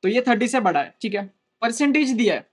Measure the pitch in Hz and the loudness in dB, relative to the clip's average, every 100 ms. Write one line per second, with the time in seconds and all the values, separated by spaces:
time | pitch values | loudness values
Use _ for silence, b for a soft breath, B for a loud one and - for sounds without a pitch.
0 | - 233 247 233 240 269 202 151 - _ | 2 0 0 0 0 0 0 0 -4 _
1 | 226 202 196 _ _ _ 233 233 285 285 | -6 -6 -8 _ _ _ -4 0 2 2
2 | 277 233 214 143 - | 2 2 2 0 -6